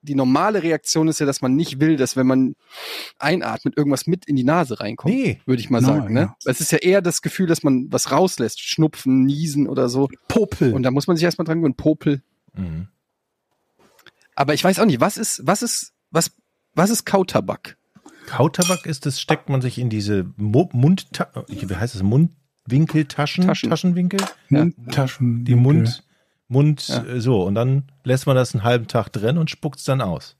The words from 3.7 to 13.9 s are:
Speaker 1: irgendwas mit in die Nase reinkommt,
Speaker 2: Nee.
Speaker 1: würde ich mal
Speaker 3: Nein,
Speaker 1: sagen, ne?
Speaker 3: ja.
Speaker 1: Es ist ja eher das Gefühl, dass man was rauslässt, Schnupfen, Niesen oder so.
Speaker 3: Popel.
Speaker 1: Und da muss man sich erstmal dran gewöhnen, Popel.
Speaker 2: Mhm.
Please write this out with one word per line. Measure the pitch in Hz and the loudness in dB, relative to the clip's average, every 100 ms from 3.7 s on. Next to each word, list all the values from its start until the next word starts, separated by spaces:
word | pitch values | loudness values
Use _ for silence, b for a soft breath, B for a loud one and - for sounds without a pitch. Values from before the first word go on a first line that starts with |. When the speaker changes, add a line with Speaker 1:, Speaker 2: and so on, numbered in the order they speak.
| - | 0
Speaker 1:
irgendwas | 147 135 - | 0 0 -2
mit | 185 - | -4 0
in | 143 | 0
die | |
Nase | 127 170 139 110 | 2 2 0 -4
reinkommt, | 104 113 147 | -8 -4 -2
Speaker 2:
Nee. | 254 240 - | 0 0 -4
Speaker 1:
würde | - 127 | -2 -2
ich | 107 | 0
mal | 120 | 0
Speaker 3:
Nein, | 127 147 | 2 2
Speaker 1:
sagen, | 110 | 0
ne? | 113 | 0
Speaker 3:
ja. | 180 - - | 0 -4 -4
Speaker 1:
Es | 127 | -4
ist | 156 | 0
ja | 160 | 0
eher | 180 196 | 4 2
das | 175 160 | 2 -2
Gefühl, | 160 - 180 | -6 -2 0
dass | 165 | 2
man | 147 131 143 | 2 2 0
was | 127 - | -4 0
rauslässt, | 139 185 - 117 - | 2 2 0 -6 -6
Schnupfen, | - - 156 - 135 131 | -8 0 0 0 0 4
Niesen | 131 143 160 143 139 | 4 2 -2 -2 -2
oder | 135 123 | 0 0
so. | 123 139 - _ | 0 -2 -4 _
Speaker 3:
Popel. | - 208 - 135 | 0 0 0 0
Speaker 1:
Und | 101 | 2
da | 120 | 2
muss | 131 143 | 0 0
man | 170 | 0
sich | |
erstmal | 170 165 | 0 -2
dran | 160 160 | -2 0
gewöhnen, | 160 | 0
Popel. | 127 156 156 - 143 _ _ _ | 0 0 0 0 -2 _ _ _
Speaker 2:
Mhm. | - 92 80 98 _ _ _ _ _ _ _ _ _ _ | -10 -8 -8 -10 _ _ _ _ _ _ _ _ _ _